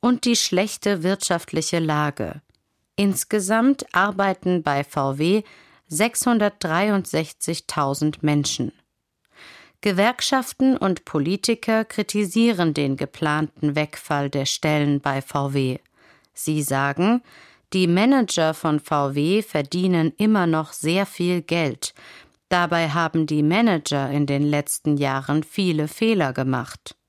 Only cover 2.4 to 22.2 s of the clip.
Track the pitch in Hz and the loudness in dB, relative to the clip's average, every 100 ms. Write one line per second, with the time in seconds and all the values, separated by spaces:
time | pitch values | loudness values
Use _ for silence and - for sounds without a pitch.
2.4 | _ _ _ _ _ - 202 190 - 214 | _ _ _ _ _ 0 0 0 -2 -2
3.4 | 185 220 247 277 - - 202 190 196 185 | 0 2 2 2 0 0 0 2 -2 0
4.4 | 185 180 156 139 143 - 135 139 160 208 | 0 0 0 -2 -2 -2 -2 0 2 0
5.4 | 208 - - _ _ 151 226 233 - 233 | -2 -16 -20 _ _ -2 -2 0 0 2
6.4 | 208 202 170 160 208 202 - 160 160 - | 2 -2 -2 0 2 0 0 -4 -4 -6
7.4 | - 165 - - 139 139 151 151 151 147 | -6 -6 -6 -2 -2 0 -2 0 0 0
8.4 | 139 - 123 - _ _ _ _ _ _ | 0 -4 -6 -8 _ _ _ _ _ _
9.4 | - - - _ - 185 208 247 - 269 | -20 -20 -20 _ -2 2 2 0 -2 -2
10.4 | 247 - 262 262 190 175 - 156 139 196 | -2 0 2 2 0 -2 -4 -2 -2 0
11.4 | - 226 - 220 220 - 208 208 202 226 | 0 -2 0 0 0 -4 -4 -2 0 2
12.4 | 233 196 170 147 143 135 139 - 156 151 | 2 4 0 2 0 -2 -6 -4 -2 0
13.4 | 151 - 151 147 151 - - 147 143 139 | -2 -2 -2 0 -4 -6 -4 -2 -2 -2
14.4 | 135 - 156 151 147 143 143 135 135 147 | -4 -2 0 2 2 0 0 -4 -4 -4
15.4 | 139 139 131 127 _ _ _ _ _ - | -2 0 -2 -4 _ _ _ _ _ -10
16.4 | - 151 143 135 139 143 185 240 - - | -4 -2 0 0 -2 0 2 0 -2 -20
17.4 | - _ _ 190 180 175 226 277 233 - | -20 _ _ 0 2 4 4 4 2 2
18.4 | 160 156 165 151 - 151 143 139 151 202 | 0 0 0 0 0 0 0 0 2 0
19.4 | 208 156 143 175 185 180 160 - 214 214 | 0 -4 -2 0 2 2 2 0 2 4
20.4 | 175 156 156 - 151 180 196 - 175 180 | 4 0 -2 -4 -2 0 -2 -2 -2 -2
21.4 | 156 170 156 117 - - - - | -2 -2 -2 -4 -10 -12 -20 -20